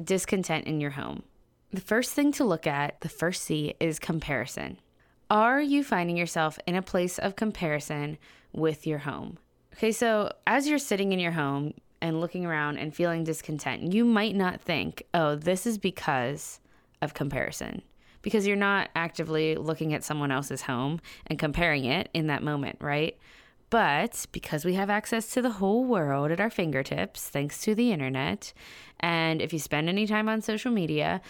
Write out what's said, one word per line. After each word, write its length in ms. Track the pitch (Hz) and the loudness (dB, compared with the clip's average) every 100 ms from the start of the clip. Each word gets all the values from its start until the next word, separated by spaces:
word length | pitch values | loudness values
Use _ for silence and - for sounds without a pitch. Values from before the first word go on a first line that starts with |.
discontent 640 | 165 190 - 196 175 156 - | 0 0 2 0 0 -2 0
in 140 | 156 | -2
your 100 | 147 | -2
home, 320 | 139 - - - _ _ _ _ | -4 -8 -8 -12 _ _ _ _
the 100 | 190 | -8
first 320 | - 220 254 | 0 0 2
thing 200 | - 285 | 2 2
to 120 | 285 | 4
look 220 | 254 165 160 | 2 2 0
at, 340 | 143 147 - | 0 -2 -4
the 80 | 160 | -10
first 340 | - 165 180 | -2 -2 -2
C, 320 | - 156 147 - | -2 -2 -2 0
is 180 | 165 151 | -2 -2
comparison. 800 | - 165 - 135 120 - 71 - _ _ _ _ - | -2 -4 -2 -4 -4 -8 -10 -12 _ _ _ _ 0
Are 300 | 214 220 269 | 4 4 4
you 220 | 294 285 | 4 2
finding 360 | 277 190 170 170 | 2 0 2 0
yourself 400 | 170 175 156 - - | 0 0 0 -2 -2
in 100 | 180 | -2
a 60 | |
place 360 | 185 185 180 - | 0 0 0 0
of 160 | 196 | -4
comparison 840 | 190 220 - 165 151 - 151 147 151 - - _ | 0 -2 0 0 0 -2 -4 -6 -8 -14 -20 _
with 340 | 156 160 151 160 | -2 0 0 -2
your 120 | 151 | -4
home? 400 | 143 - - 175 _ _ _ | -4 -8 -8 -14 _ _ _
Okay, 160 | - 220 | -2 0
so 400 | 220 233 220 202 - - | 2 4 4 2 -2 2
as 220 | 240 285 | 2 4
you're 100 | 294 | 2
sitting 340 | 285 196 196 | 2 0 2
in 60 | 190 | 2
your 140 | 170 | 0
home 400 | 170 143 139 147 - - _ | 0 0 0 -2 -6 -16 _
and 180 | 165 160 | -2 -2
looking 240 | 170 185 | -2 -2
around 320 | 175 156 147 147 | -2 0 -2 -2
and 180 | 156 | -6
feeling 300 | 143 175 165 | 0 0 0
discontent, 720 | 160 156 - 156 - 123 160 | -2 -4 -6 -6 -4 -4 0
you 100 | 202 | 4
might 320 | 240 220 220 196 | 6 6 4 2
not 240 | 185 - | 0 -2
think, 440 | - 151 87 - - | -2 -2 -2 -6 -2
"Oh, 200 | 175 151 | 2 2
this 320 | 147 156 185 233 | 2 0 0 0
is 120 | 214 | -2
because 840 | 190 - - 135 120 147 - - _ _ _ _ | -2 -2 0 0 0 -4 -10 -16 _ _ _ _
of 140 | 147 | -6
comparison," 640 | - 143 139 - - - - - _ - - | -2 -4 -2 -2 -4 -8 -8 -12 _ -20 -12
because 260 | 208 220 196 | 0 2 2
you're 80 | |
not 360 | 202 202 196 - | 2 2 2 0
actively 600 | - 165 - 160 156 156 156 | -2 -4 -4 -2 0 2 0
looking 380 | 151 156 156 | -2 -2 -2
at 100 | 151 | -2
someone 260 | - 151 143 | -2 -2 0
else's 320 | 135 139 135 | -2 -2 -6
home 380 | - 123 135 165 - - - | -4 -2 -2 -4 -8 -14 -8
and 120 | 151 | -2
comparing 480 | 156 143 175 147 127 | -2 2 2 2 0
it 240 | 160 - | 0 -2
in 140 | 165 156 | -2 0
that 160 | 143 | 0
moment, 340 | 151 147 139 - | 0 -2 -4 -4
right? 360 | 147 147 160 - - - - _ _ | -2 0 0 -4 -16 -20 -20 _ _
But 540 | 226 180 143 220 - - | 2 4 4 0 -4 -10
because 340 | - - 156 170 | -10 -4 -2 0
we 80 | |
have 160 | 185 196 | 0 2
access 380 | 208 208 226 220 | 0 0 -4 -2
to 120 | - | 0
the 120 | 247 | 0
whole 340 | 202 196 226 254 | 2 2 4 4
world 440 | 220 147 139 147 | 2 2 2 2
at 100 | 170 | 0
our 100 | 214 | 0
fingertips, 800 | - 170 139 135 151 196 - - | 0 0 0 -2 -2 -4 -6 -6
thanks 320 | 143 143 - | -4 -4 -2
to 120 | - | 0
the 160 | 214 240 | 2 4
internet, 640 | 175 131 131 143 196 - - - - - - | 2 0 -2 -2 -4 -8 -18 -20 -20 -20 -4
and 400 | 170 170 160 160 | 0 2 2 0
if 100 | 156 | 0
you 80 | 165 | -4
spend 300 | - 151 160 | -2 0 2
any 180 | 190 214 | 2 2
time 220 | 214 220 | 2 2
on 140 | 220 | 0
social 280 | 208 214 254 | -2 -2 0
media, 520 | 226 160 151 151 180 - | 0 2 0 0 -2 -4